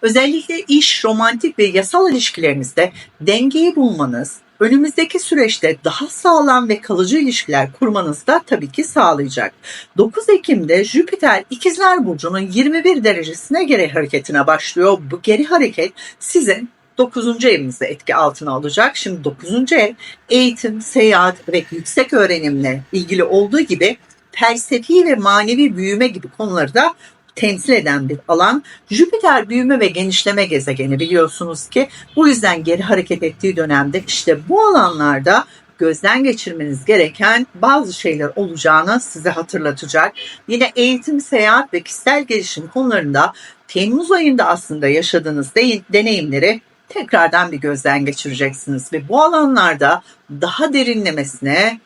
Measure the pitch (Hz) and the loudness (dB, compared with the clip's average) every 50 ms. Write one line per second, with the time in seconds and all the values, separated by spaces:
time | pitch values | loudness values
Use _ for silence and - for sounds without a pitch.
0 | - 226 220 254 262 285 294 320 311 - 330 330 - - 285 294 294 - - - | 0 2 2 2 2 2 0 -2 -4 -6 -10 -10 -2 2 2 2 4 2 -2 0
1 | - 226 220 220 226 226 240 233 - 330 - - 208 202 175 190 190 190 - 349 | 0 0 0 2 0 0 0 0 -4 -6 0 2 0 2 2 0 -2 0 2 2
2 | 381 370 285 247 233 - - - 165 156 139 139 131 131 - - 170 180 - - | 2 4 2 0 -2 -4 -4 -2 -2 0 0 0 -4 -6 -2 -2 -2 -2 -2 -10
3 | - - _ _ 151 170 202 220 247 277 269 311 320 349 339 311 269 240 196 160 | -20 -20 _ _ -2 0 0 2 0 0 2 2 0 2 2 2 0 0 2 0
4 | 147 131 120 120 139 - - - _ _ _ _ 208 226 254 277 294 311 277 - | -4 -4 -4 -6 -6 -8 -12 -18 _ _ _ _ 2 4 4 4 2 2 0 -2
5 | 320 330 - 359 - - - 294 254 220 - - - 160 160 151 _ 160 143 - | -2 -2 -2 -6 -4 -2 0 2 2 0 0 0 0 0 -2 0 _ -6 -4 -4
6 | 277 320 - - - 370 339 320 294 277 262 254 240 226 214 208 - - 208 175 | -8 -10 -10 -2 2 4 4 4 4 4 2 2 2 0 -2 -4 -2 -4 0 0
7 | 185 180 233 320 294 262 240 - - - 147 139 135 135 135 - - 233 214 202 | 0 2 2 2 2 0 -2 -2 -4 -2 0 0 0 -2 -2 -2 -2 0 0 0
8 | 180 160 147 - - - 277 339 330 - 269 190 151 139 - - 311 - - 311 | -2 -4 -6 -6 0 0 0 0 2 -2 -4 -4 -4 -6 -6 -6 -6 -2 0 2
9 | 226 175 160 139 143 135 135 - 113 98 - _ _ - - - - _ _ - | 2 4 2 2 -2 -4 -4 -4 -6 -6 -6 _ _ -18 -18 -18 -18 _ _ 0
10 | 233 233 - - 440 - 415 370 - - 294 208 170 151 165 185 202 226 - 262 | 0 0 0 -6 2 2 2 2 4 2 0 0 2 2 2 2 2 0 2 0
11 | 349 - - - - 277 214 190 190 _ 262 240 - 370 330 330 381 370 370 359 | 0 0 0 0 2 2 2 2 -2 _ -12 -2 -2 -2 -2 2 2 2 4 2
12 | 262 190 170 151 151 165 180 190 190 190 185 220 262 294 311 330 311 359 370 294 | 0 -2 -4 -4 -6 -4 -4 -4 -4 -4 0 0 0 2 0 2 2 2 2 4
13 | 214 220 202 175 160 156 160 170 - - 277 330 381 285 285 220 175 151 139 160 | 2 2 2 0 -2 -8 -10 -12 -8 -4 -2 -2 0 2 2 2 2 0 0 -2
14 | 151 131 - 143 135 - 151 143 139 147 156 151 - - - 175 180 196 202 185 | -4 -2 -4 -6 -4 -2 -2 0 2 2 2 0 0 -6 -2 2 2 2 2 2
15 | 156 135 143 175 _ - 214 214 294 302 349 339 285 208 - - 160 - - - | -2 -8 -12 -8 _ 0 2 2 2 0 2 2 2 0 0 -2 -6 -6 -6 -12
16 | - - - _ - - - 359 294 208 185 214 247 240 _ _ _ _ _ - | -20 -20 -20 _ -14 -2 0 0 2 2 0 -2 -2 -12 _ _ _ _ _ 0
17 | 254 247 - 254 220 240 233 226 240 254 208 156 139 131 123 - 131 - 147 135 | 0 0 0 -4 -4 -4 -4 2 2 2 2 2 0 -6 -8 -6 -8 -8 -8 -10
18 | _ - 147 160 160 147 131 - 160 147 135 131 147 147 143 - 220 269 - - | _ -2 0 2 2 0 -2 -4 -8 -6 -6 -6 -6 -4 0 0 0 0 0 -4
19 | - 196 185 175 147 147 143 - - 165 196 240 262 254 339 311 220 208 240 _ | -8 -8 -8 -6 -6 -8 -8 -8 -10 -4 -2 -2 0 2 2 2 2 2 -2 _
20 | - - - _ _ _ 233 254 254 247 240 233 - 226 214 220 220 - - 254 | -18 -20 -20 _ _ _ 2 2 2 2 0 -2 -6 -6 -6 -6 -10 -4 0 2
21 | 220 220 208 180 180 185 180 - - - 165 180 165 - - 165 165 - - - | 4 4 6 4 4 2 0 -4 -8 -4 -4 -4 -4 -4 -12 -12 -10 -6 -2 -2
22 | - - - 247 202 190 175 165 156 147 143 139 135 135 127 135 135 _ - 196 | -2 0 2 2 2 2 2 -2 -2 -2 -2 -2 -2 -2 -4 -6 -8 _ -6 -6
23 | 175 - 190 185 175 - 185 196 202 202 208 294 320 - 180 147 170 202 247 - | -4 -2 0 0 0 2 4 2 2 2 2 0 0 0 0 0 0 0 -2 -4
24 | _ _ - _ _ _ - - 240 226 233 240 - - 285 240 233 - 330 359 | _ _ -20 _ _ _ -6 0 0 0 0 -2 -4 -4 -4 -4 -2 2 4 4
25 | 359 339 285 226 196 196 196 208 208 214 247 247 294 277 196 180 185 190 202 202 | 6 4 2 2 2 2 2 2 2 0 2 2 2 0 0 -2 -4 -4 0 0
26 | 247 254 196 180 151 - _ _ 220 208 185 175 151 135 135 233 285 320 320 _ | 0 -2 -2 -6 -16 -16 _ _ -8 -4 -2 -2 -2 0 2 2 2 2 0 _
27 | - - _ _ _ _ _ - - 214 202 185 - - 262 226 - 151 143 143 | -18 -20 _ _ _ _ _ -4 -2 -2 -2 -4 0 0 0 2 2 0 -2 -2
28 | 139 131 147 139 - - 170 165 180 202 240 294 277 - - - _ _ 202 220 | -2 -4 -6 -8 -2 -2 2 2 4 2 2 0 -4 -8 -20 -20 _ _ 2 2
29 | 330 349 - 440 427 359 285 247 214 196 233 247 254 254 277 254 220 185 170 175 | 2 2 2 0 2 2 2 2 0 -2 -2 -2 2 2 2 2 2 0 0 -2
30 | 190 190 190 - - 202 202 202 196 185 160 139 135 143 135 131 131 135 139 135 | -4 -2 -2 -2 -2 0 0 0 0 0 0 -2 -2 -2 -4 -4 -2 -2 -2 -2
31 | 160 165 180 175 165 156 - - 180 170 165 151 - - - 247 277 277 - - | -2 0 2 2 2 2 0 -8 -10 -10 -8 -10 -12 -4 -2 -2 -2 -2 -4 -20
32 | - _ - - 311 294 269 240 214 196 175 165 160 160 170 175 196 185 220 185 | -20 _ 0 4 4 4 4 4 2 0 -2 0 0 -2 -2 -2 0 0 0 0
33 | 175 - 185 170 - 160 156 - - 190 190 165 160 151 147 139 143 143 139 185 | 0 -2 -4 -4 -4 -6 -6 -2 -4 -4 -2 -2 -2 0 0 0 0 0 -2 -6
34 | 190 - - - - - 160 147 151 - 339 403 440 427 392 302 208 180 170 156 | -6 -6 -8 -6 0 0 0 0 0 0 2 4 4 6 6 4 4 4 0 0
35 | 147 147 143 135 135 165 190 240 294 _ - - _ _ _ _ 170 165 160 151 | 0 0 0 2 2 2 2 2 2 _ -12 -20 _ _ _ _ 0 0 0 0
36 | - 196 220 254 269 277 233 226 - 196 170 165 151 147 139 135 135 - 214 202 | 0 0 2 2 2 0 0 -2 -6 -10 -8 -8 -6 -6 -6 -8 0 2 4 4
37 | 170 151 - - 214 208 220 233 254 - _ 180 190 247 269 294 277 190 180 - | 4 2 0 -2 0 2 2 2 -2 -4 _ -2 2 2 4 2 2 -2 -8 -6
38 | - 185 160 151 147 143 - - 202 180 165 160 - 160 156 156 160 185 214 247 | -4 -4 -2 -2 -4 -6 -4 -4 -6 -6 -6 -2 2 4 4 4 4 2 -2 -2
39 | - - - 165 151 180 156 160 165 - - 180 156 147 139 139 - 147 - 160 | -2 -6 -14 -6 -4 -4 -4 -4 -8 -6 -6 -4 -4 -4 -4 -4 -8 -4 0 0
40 | 160 196 - - - - - - _ - 220 240 247 247 - 247 240 247 254 247 | 0 0 -2 -8 -18 -18 -18 -20 _ -4 -2 0 0 -2 0 0 0 2 0 -2
41 | 233 - 311 285 285 - - 247 214 214 220 247 285 277 - 175 165 - - - | -4 -4 -4 -4 -4 -2 0 2 4 4 4 2 2 0 -6 -8 -6 -6 -16 -6
42 | - 254 277 294 285 247 233 214 190 185 - - 151 180 - 254 262 254 226 196 | 0 0 0 0 0 -2 -4 -4 -4 -4 -10 -12 -12 -8 -4 -4 -2 0 0 -2
43 | 165 143 139 139 151 170 - - - - - _ _ _ - 190 190 208 240 285 | -2 0 2 2 2 0 0 -8 -20 -20 -20 _ _ _ -4 -2 -2 0 0 -2
44 | 349 330 370 349 330 302 269 240 202 170 175 180 - - 156 151 147 139 143 156 | 0 2 0 2 2 2 2 2 2 0 0 -2 -4 -10 -8 -4 0 0 0 0
45 | 175 170 - 175 160 156 151 147 139 135 - 220 240 254 226 202 180 _ 190 202 | 0 0 -2 -2 -2 -2 -4 -4 -6 -2 0 2 2 2 0 -2 -4 _ 0 0
46 | 214 226 220 196 151 151 135 139 147 190 220 226 _ _ _ _ _ _ - 415 | 2 2 -2 -2 -2 -4 -2 0 0 0 0 -2 _ _ _ _ _ _ -10 -10
47 | 302 - - - 165 170 165 175 180 175 160 143 135 147 147 135 - 151 139 143 | -6 0 2 2 2 4 2 0 0 0 -4 -6 -4 -4 -4 -2 -2 0 0 0
48 | 139 139 139 - - 147 135 127 139 135 135 - - - 139 131 127 - - 156 | -2 -4 -6 -6 -8 -10 -6 -4 -4 -4 -4 -8 -8 -8 -8 -8 -8 -8 -8 -8
49 | 139 143 202 269 311 320 349 320 302 277 262 233 190 175 160 143 143 139 - - | -6 -2 2 2 2 4 4 2 2 2 2 2 2 2 2 2 2 2 2 0
50 | - _ - _ _ _ 143 143 165 175 - - 294 302 277 277 262 233 233 220 | -2 _ -20 _ _ _ -8 -6 -6 -6 -2 -2 -2 0 0 0 0 0 -2 -2
51 | 208 185 156 151 139 139 - - - 139 143 170 196 220 233 226 _ | -2 -4 -4 -4 -6 -8 -8 -8 -4 -2 0 2 0 0 -2 -6 _